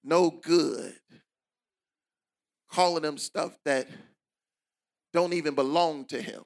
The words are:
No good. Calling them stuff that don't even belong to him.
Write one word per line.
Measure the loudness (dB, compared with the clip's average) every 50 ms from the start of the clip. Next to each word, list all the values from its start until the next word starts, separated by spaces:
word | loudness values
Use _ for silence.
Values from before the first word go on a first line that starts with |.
No | _ 2 2 4 4 2
good. | 0 -4 -2 2 2 4 4 2 -2 -6 -10 -12 -16 -18 _ _ -20 -20 _ _ _ _ _ _ _ _ _ _ _ _ _ _ _ _ _ _ _ _ _ _ _ _ _ _ _ _ _ _
Calling | 0 2 2 4 2 0
them | -2 -4 -6 -6
stuff | -10 -8 _ -4 -4 -4 -6 _ _
that | 0 0 0 -2 -6 -14 -20 -20 _ _ _ _ _ _ _ _ _ _ _ _ _ _ _ _ _ _ _ _ _
don't | 0 0 0 0
even | -2 -2 -2 -2 0
belong | 0 0 2 2 2 2 2 0 -6 -10
to | -10 -10 -10
him. | -10 -10 -12 -14 -18